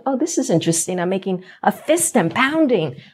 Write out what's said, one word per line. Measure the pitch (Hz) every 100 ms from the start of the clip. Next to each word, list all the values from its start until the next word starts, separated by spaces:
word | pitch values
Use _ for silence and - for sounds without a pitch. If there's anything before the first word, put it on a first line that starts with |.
| -
Oh, | 269
this | 330 -
is | 262
interesting. | 165 170 165 - 180
I'm | 175
making | 190 196 180 - -
a | 202
fist | 202 - 339 - 240
and | 165
pounding." | 226 269 320 302 220 156 - -